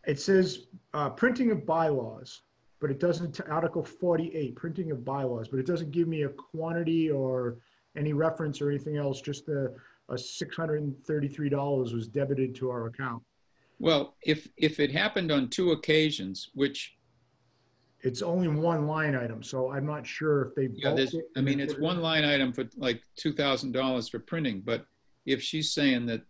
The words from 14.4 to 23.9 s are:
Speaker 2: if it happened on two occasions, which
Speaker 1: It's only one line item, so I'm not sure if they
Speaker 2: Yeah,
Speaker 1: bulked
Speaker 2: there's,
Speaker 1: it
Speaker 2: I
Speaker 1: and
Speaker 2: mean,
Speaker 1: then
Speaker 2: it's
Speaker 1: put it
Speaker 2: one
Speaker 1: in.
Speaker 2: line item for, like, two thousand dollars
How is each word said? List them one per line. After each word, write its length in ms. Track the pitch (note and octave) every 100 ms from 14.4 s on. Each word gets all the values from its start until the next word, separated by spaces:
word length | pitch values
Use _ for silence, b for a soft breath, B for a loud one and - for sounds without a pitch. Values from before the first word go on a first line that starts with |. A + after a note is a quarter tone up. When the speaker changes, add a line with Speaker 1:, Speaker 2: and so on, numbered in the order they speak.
| - -
Speaker 2:
if 240 | D3+ D#3
it 100 | C#3+
happened 400 | D3 G#3 G#3 E3+
on 180 | C#3+ B2
two 220 | - F3+
occasions, 800 | D#3 - D#3 D#3 D3 F#2+ F#2+ -
which 420 | C3 C#3 C#3 - _ _ _ _ _ _ _ _ _ _ _
Speaker 1:
It's 220 | C3 A#2+
only 240 | F3+ F3+ F3
one 380 | D3+ E3 D#3+ D3
line 300 | D#3 D3+ C3+
item, 260 | A#2+ A2+
so 300 | A2+ C3 C3
I'm 140 | C#3 D3
not 200 | D3+ C3
sure 360 | - D#3 C#3+ B2+
if 80 |
they 140 | - C3
Speaker 2:
Yeah, 180 | G#2+ C#3+
Speaker 1:
bulked 60 | C3+
Speaker 2:
there's, 180 | C3
Speaker 1:
it 100 | D#3+ -
Speaker 2:
I 40 | C3
Speaker 1:
and 80 | C#3
Speaker 2:
mean, 120 | C#3
Speaker 1:
then 60 |
Speaker 2:
it's 100 | C#3
Speaker 1:
put 80 | C#3+
it 20 |
Speaker 2:
one 120 | D#3 F3+
Speaker 1:
in. 60 |
Speaker 2:
line 220 | D#3+ D#3+
item 280 | D3 C#3+ C3
for, 120 | B2 A#2+ -
like, 260 | B2+ A#2 _ -
two 160 | D#3
thousand 400 | D3 C#3+ C3 C3+
dollars 360 | B2+ C3